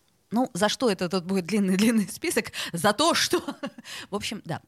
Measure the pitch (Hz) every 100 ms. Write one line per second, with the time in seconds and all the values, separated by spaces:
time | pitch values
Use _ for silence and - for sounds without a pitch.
0 | _ _ _ 214 254 175 208 - 247 185
1 | 180 185 170 196 170 208 190 185 220 226
2 | 180 - 330 240 - - - 170 202 214
3 | 320 262 - 349 - - 277 - - -
4 | - 202 - 202 - 151